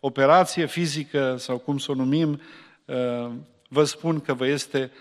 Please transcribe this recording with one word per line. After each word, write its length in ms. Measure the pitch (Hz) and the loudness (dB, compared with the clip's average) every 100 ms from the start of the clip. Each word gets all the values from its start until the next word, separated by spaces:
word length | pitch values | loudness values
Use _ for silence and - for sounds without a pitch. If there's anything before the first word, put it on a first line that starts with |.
operație 680 | 139 139 139 175 180 175 151 | -6 2 6 6 4 0 -4
fizică, 680 | 165 165 151 139 143 131 127 | -2 -4 -4 -4 -2 -2 -2
sau 200 | - 123 | -6 -6
cum 200 | - 139 | -4 -4
să 120 | - | -2
o 40 | |
numim, 460 | 135 131 151 156 147 - - - _ | -2 0 2 0 -2 -8 -20 -20 _
uh, 460 | - 131 123 120 120 120 151 _ - | -8 -4 -2 -4 -8 -10 -16 _ -4
vă 160 | 135 | 0
spun 360 | 147 - 165 156 | 0 0 -4 -2
că 140 | 139 | -2
vă 120 | 127 131 | -2 0
este 440 | 143 - 139 131 - | -2 -2 -6 -6 -10